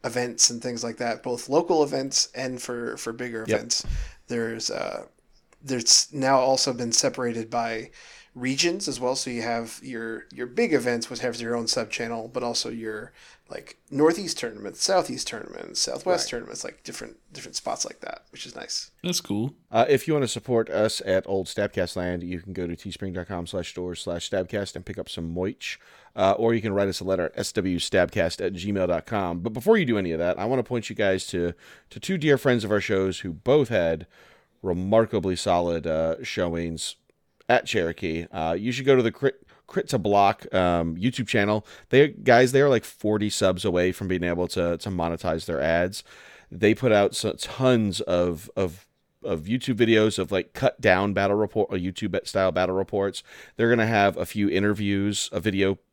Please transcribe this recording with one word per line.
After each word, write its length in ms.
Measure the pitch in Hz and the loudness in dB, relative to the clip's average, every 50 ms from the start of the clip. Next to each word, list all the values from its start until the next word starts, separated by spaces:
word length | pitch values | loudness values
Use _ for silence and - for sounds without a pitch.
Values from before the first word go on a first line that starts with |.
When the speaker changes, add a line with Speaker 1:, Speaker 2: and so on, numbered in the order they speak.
| - | -8
Speaker 1:
events 440 | 123 117 127 123 123 110 - - - | -4 -2 -2 -2 -2 0 0 0 0
and 120 | 120 117 | 0 -2
things 220 | 117 127 120 113 117 | -8 -8 -6 -6 -6
like 140 | 117 110 | -8 -6
that, 260 | - 120 120 110 - - | -4 -4 -4 -4 -4 -6
both 240 | 127 120 120 - - | -8 -6 -6 -4 0
local 320 | 135 165 170 170 180 156 | 2 2 2 4 2 2
events 460 | 147 135 135 135 135 139 - - - - - | 2 2 0 -4 -4 -2 -2 -2 -2 -2 -4
and 260 | 120 135 127 127 120 | -8 -6 -6 -6 -8
for, 360 | - - 123 120 120 117 110 | -8 -8 -8 -6 -6 -8 -8
for 160 | - - 117 113 | -8 -8 -10 -8
bigger 320 | 123 127 120 117 110 110 | -8 -8 -8 -8 -8 -2
Speaker 2:
Yep. 100 | 107 110 | -2 -2
Speaker 1:
events. 280 | 110 - 117 - - - - - - - - - - _ | -2 -2 -2 -4 -4 -2 -4 -4 -4 -4 -8 -10 -18 _
There's, 420 | - 123 117 113 113 113 113 - - | -8 -6 -4 -4 -4 -6 -6 -6 -6
uh, 360 | - - - - - - - - _ _ _ _ _ _ _ _ _ _ - | -4 -4 -6 -6 -6 -8 -12 -14 _ _ _ _ _ _ _ _ _ _ -6
there's 460 | 135 131 120 110 - - - - - | -4 -4 0 4 6 4 4 4 0
now 280 | 151 143 131 135 139 131 | -4 0 4 6 6 6
also 340 | 127 131 135 127 - 139 123 | 6 4 2 2 2 -2 -2
been 180 | 120 123 117 | -2 -4 0
separated 580 | 113 - - 135 - - 123 120 113 117 110 113 | 0 2 2 0 -2 0 -4 -2 -2 -4 -6 -4
by 400 | 117 120 113 113 113 110 - - _ - - - - - - _ _ | -4 -4 -2 -2 -4 -6 -8 -12 _ -20 -20 -20 -20 -20 -20 _ _
regions 520 | 127 123 127 135 135 - 170 175 196 196 156 | -6 -4 -2 0 2 2 0 0 -2 -6 -6
as 100 | 127 113 | -6 -4
well. 160 | 127 123 131 | -2 -2 -2
So 140 | 127 - 131 | -2 -4 -6
you 140 | 120 117 113 | -6 -4 -4
have 360 | 117 117 117 117 113 - - | -2 -4 -4 -4 -8 -14 -16
your, 440 | - 135 127 113 113 113 113 - - _ - | -14 -12 -10 -10 -8 -8 -10 -12 -14 _ -12
your 120 | 131 123 | -10 -10
big 260 | 120 120 - 240 233 156 | -6 0 0 2 4 2
events, 360 | 135 120 123 120 120 117 - | 2 2 2 -2 -2 -4 -8
which 120 | 127 117 | -8 -6
have 180 | - 123 117 120 | -6 -6 -4 -6
your 160 | 120 113 120 | -6 -4 -4
own 120 | 117 117 | -4 -2
sub 220 | 113 - 123 113 107 | -2 -2 -2 -4 -6
channel, 380 | - - 117 113 117 117 110 113 - | -6 -8 -6 -6 -6 -8 -10 -8 -8
but 100 | 127 120 | -6 -6
also 260 | 120 117 - - 120 | -4 -4 -4 -4 -6
your, 440 | 117 117 113 110 110 107 117 - _ - - - - _ _ _ | -8 -8 -8 -8 -8 -10 -12 -14 _ -20 -20 -20 -20 _ _ _
like, 280 | - - - - - _ _ _ | -14 -14 -14 -16 -20 _ _ _
Northeast 460 | 143 139 151 165 170 196 196 170 - - | 0 4 4 4 4 2 -4 -6 -6 -6
tournaments, 440 | - 117 107 104 104 98 85 - - | -6 -8 -8 -8 -12 -12 -6 -4 0
Southeast 440 | - 190 185 156 - 123 123 - | 2 2 2 2 0 -6 -8 -8
tournaments, 520 | - - 107 - - - 50 50 50 - - | -8 -8 -10 -12 -12 -12 -12 -12 -8 -4 -2
Southwest 460 | - - - 139 - 185 180 170 - | -2 -2 -2 -4 0 0 0 0 0
Speaker 3:
Right. 60 | - | -4
Speaker 1:
tournaments, 340 | - - - - 57 - - | -6 -8 -8 -10 -12 -10 -10
like, 180 | - - _ _ | -12 -12 _ _
different, 320 | - - - - - - _ _ _ | -14 -12 -12 -14 -14 -16 _ _ _
different 240 | - 143 143 - - | -18 -18 -16 -10 -10
spots 300 | - - - - - - | -8 -6 -6 -6 -6 -6
like 160 | - - _ | -8 -8 _
that, 220 | - - - - _ _ - | -12 -12 -12 -14 _ _ -18
which 120 | - - | -18 -16
is 100 | - - | -16 -14
nice. 340 | - - - - - - - _ _ - | -14 -12 -8 -8 -8 -8 -10 _ _ -6
Speaker 4:
That's 180 | 175 175 - | -4 -4 -4
cool. 320 | - - 101 101 113 139 - _ _ _ | -4 -4 -2 -2 -2 -4 -6 _ _ _
Speaker 2:
Uh, 140 | - 113 123 | 2 2 6
if 180 | 123 143 131 - | 6 4 2 4
you 80 | 160 151 | 0 0
wanna 120 | 147 135 | 0 0
support 420 | 113 - 120 - - 123 113 113 - | -2 -4 -8 -2 2 2 2 2 2
us 320 | 73 95 107 110 - - - | 2 2 2 2 0 -2 0
at 180 | 95 92 95 - | 2 2 2 2
Old 200 | - 98 95 92 | 0 -2 -2 -2
Stabcast 480 | - - - 101 101 - 101 90 87 - | -4 -2 -2 -2 -2 0 -2 -4 -2 -2
Land, 280 | 92 90 90 90 87 87 | -4 -4 -2 -4 -4 -6
you 180 | 87 90 85 | -6 -8 -8
can 100 | 82 98 | -10 -8
go 160 | 90 92 90 | -6 -6 -6
to 80 | 85 87 | -6 -6
teespring 380 | - - 98 87 - 101 95 87 | -8 -10 -12 -10 -8 -8 -6 -6
dot 140 | 92 87 - | -8 -8 -6
com 180 | 101 87 87 | -6 -8 -8
slash 220 | 87 - 92 85 - | -6 -6 -6 -6 -6
stores 320 | - - 90 90 87 - | -8 -8 -6 -6 -6 -8
slash 280 | - 92 85 85 - - | -6 -6 -6 -6 -6 -4
stabcast 460 | - 95 92 87 - 104 98 - - | -2 -4 -2 -2 -4 -6 -6 -6 -8
and 100 | - 92 | -12 -12
pick 120 | - 95 | -10 -10
up 100 | 95 - | -10 -10
some 260 | - - - 85 82 82 | -10 -8 -8 -8 -6 -4
moich. 440 | 90 92 104 - _ - - - - _ - - - _ _ _ | -4 -4 -4 -4 _ -10 -10 -10 -10 _ -20 -20 -20 _ _ _
Uh, 160 | 107 95 95 101 | 2 4 4 4
or 160 | - 113 113 117 | 4 2 2 2
you 80 | 113 | 2
can 120 | 104 110 98 | 0 0 0
write 140 | 101 101 | 2 0
us 120 | 98 92 - | 0 -2 -4
a 40 | - | -2
letter 220 | 92 95 90 87 | 0 0 0 0
at 60 | - - - | -2 -2 -4
S 120 | 98 - - | -6 -4 -2
W 260 | 110 90 95 90 85 | -2 0 0 0 -2
stabcast 640 | - - - 95 90 80 - 107 85 82 - - 90 | -2 0 2 2 2 2 2 0 0 0 -2 -2 -4
at 100 | 90 95 | -4 -4
gmail 340 | 87 90 104 101 98 92 | -4 -4 -2 0 0 2
dot 180 | 87 87 80 - | 0 0 -2 -2
com. 320 | - 117 104 95 87 85 87 | -4 -4 -2 -2 -2 -4 -4
But 120 | 85 113 110 | -4 -6 -6
before 240 | 123 120 202 226 | -2 4 4 4
you 80 | 220 170 | 4 4
do 120 | 127 113 | 2 2
any 140 | 104 95 85 | 0 0 0
of 80 | 80 80 | 0 0
that, 180 | 85 87 - - | 0 0 0 0
I 60 | 95 | -2
wanna 160 | 117 165 131 113 | 0 0 -2 -2
point 260 | - 123 120 107 - | -2 -4 -6 -6 -6
you 60 | 110 | -4
guys 300 | - 107 98 95 92 - | 0 2 2 2 0 -2
to, 260 | - - 90 85 85 82 _ - - - - _ _ | -4 -2 0 0 -2 -2 _ -16 -20 -20 -20 _ _
to 80 | - - | -18 -10
two 180 | - - 190 170 | -4 -4 -2 0
dear 180 | 143 156 143 127 | 4 4 4 4
friends 240 | - 143 123 117 104 | 4 2 2 2 2
of 80 | 101 | 2
our 100 | 107 104 | 2 2
shows 380 | - - 107 95 95 95 92 - | 2 2 2 2 2 0 -2 -4
who 140 | - 92 80 | -6 -8 -10
both 360 | - _ 120 139 151 139 - | -4 _ 4 4 4 4 2
had 360 | 120 95 85 82 82 78 - _ _ _ - _ _ _ _ _ _ _ | 2 2 2 2 0 -2 -4 _ _ _ -20 _ _ _ _ _ _ _
remarkably 720 | - 95 87 87 92 98 107 113 113 107 - 104 85 92 90 | -4 -2 -2 0 0 4 4 4 4 4 0 -2 0 0 -2
solid, 500 | 85 - 101 90 87 87 87 85 82 76 | -2 0 2 2 2 2 2 -2 -2 -2
uh, 360 | 82 78 80 80 80 80 - 127 | -2 0 0 0 0 -2 -4 -6
showings 720 | - - 104 90 85 85 85 85 85 82 80 - - - _ _ _ _ _ _ _ _ _ _ - | -8 -4 -2 -2 -2 -2 -4 -4 -4 -6 -6 -8 -10 -10 _ _ _ _ _ _ _ _ _ _ 2
at 160 | 127 - - | 2 2 4
Cherokee. 600 | - - 104 85 82 85 - 104 85 80 82 85 - | 0 0 0 0 0 -2 -4 -4 -4 -4 -4 -6 -8
Uh, 240 | - 90 80 82 85 | -6 -4 -2 -2 -2
you 140 | 95 104 123 | -2 -2 -4
should 140 | 120 131 131 | -4 0 4
go 100 | 139 135 | 4 6
to 60 | 127 113 | 6 4
the 80 | 113 | 2
Crit, 340 | - - 139 135 - _ _ _ - _ _ | -2 0 0 0 0 _ _ _ -20 _ _
Crit 220 | - - - - - | -6 -4 -4 -2 -2
to 80 | 143 | -2
Block, 480 | 117 82 104 101 101 101 98 104 - - - - | 0 2 4 6 6 6 6 4 0 -6 -2 0
um, 420 | 92 90 87 87 87 82 82 80 | 2 4 4 4 2 0 -2 -2
YouTube 320 | 87 95 131 - - 117 | 0 -2 -2 0 -2 -4
channel. 380 | - - 113 101 104 107 107 - - - - - _ | 0 2 2 2 2 2 -2 -2 -8 -20 -20 -6 _
They, 200 | - 131 147 147 | 6 6 6 6
guys, 420 | - - 104 123 123 120 127 120 | 2 -2 4 6 8 8 8 6
they 100 | 131 135 | 6 4
are, 80 | 143 143 | 4 6
like, 160 | 131 113 - | 4 2 0
forty 440 | - - _ - 107 107 107 104 104 | -4 -14 _ 0 0 2 2 0 0
subs 360 | - - 104 95 92 90 - | 0 2 2 2 2 2 0
away 260 | 104 87 90 90 92 | 2 2 4 2 2
from 160 | 90 - 98 | 0 -2 -2
being 160 | 92 92 87 87 | -2 -2 0 0
able 240 | 87 87 87 90 87 | 0 0 0 -2 -2
to, 280 | - 95 87 87 85 | -2 -2 0 0 -2
to 120 | 82 - 104 | -4 -4 -6
monetize 560 | 95 87 82 85 82 82 - 90 82 82 - | -4 -2 -2 -2 -4 -2 -2 -2 -2 -2 -4
their 160 | - 82 69 | -4 -2 0
ads. 420 | 71 82 82 85 87 95 101 - - - - - - - - - - _ | 0 2 2 2 2 0 -2 -8 -14 -16 -20 -20 -20 -20 -20 -20 -20 _
They 220 | - 92 107 104 110 | -4 2 4 4 4
put 180 | - - 123 | 4 4 4
out 240 | 107 101 101 95 - | 4 6 4 2 0
so, 180 | - - 107 - | -2 -4 -4 -4
tons 640 | - - - - - 131 131 127 117 110 101 90 - | -6 -8 -10 -4 2 4 4 4 4 2 0 -2 -4
of, 480 | - - 90 87 87 90 85 76 - - - | -2 0 2 2 2 2 0 -4 -10 -8 -4
of, 320 | - 98 90 85 92 - _ _ _ _ _ _ _ - | -2 -2 -2 -4 -10 -20 _ _ _ _ _ _ _ -6
of 180 | - 95 80 | -4 -4 -4
YouTube 340 | 76 92 117 127 - - 123 | -2 -4 -4 -2 -2 -2 2
videos 440 | 101 120 113 113 107 110 107 - - | 4 4 6 6 6 6 4 2 0
of, 120 | 92 - | -4 0
like, 220 | 101 92 87 - _ | 0 -2 -2 -2 _
cut 260 | - 135 123 - - | 0 0 0 0 2
down 340 | - 107 90 92 98 101 98 | 4 4 6 6 4 2 2
battle 220 | 98 98 98 101 | 2 2 2 2
report, 340 | 107 107 101 - 110 101 - | 2 0 0 0 -2 -2 0
or 60 | - | -2
YouTube 380 | 95 90 92 92 - 110 101 87 95 - | -4 -4 -4 -6 -4 -6 -4 -4 -4 -4
style 240 | - - 98 95 92 | -2 0 2 2 2
battle 240 | 80 90 92 90 92 | 2 2 0 2 0
reports. 480 | 95 95 - - 101 98 98 90 - - - - - - - _ | -2 -2 0 0 0 0 0 -2 -6 -14 -14 -20 -20 -20 -18 _
They're 120 | - 117 117 | 0 4 4
gonna 180 | 120 117 110 | 4 4 4
have 280 | 110 113 104 101 98 90 | 4 4 4 4 4 2
a 100 | - 87 | 0 -6
few 240 | - - 104 101 98 | -4 0 0 2 2
interviews, 800 | 76 95 101 104 104 104 104 101 101 98 98 104 101 - - - - | 4 2 2 2 0 0 0 0 0 2 0 0 -2 -2 -4 -4 -6
a 60 | - | -2
video 400 | 82 107 98 98 95 95 98 - _ _ | -2 0 2 2 2 2 2 -2 _ _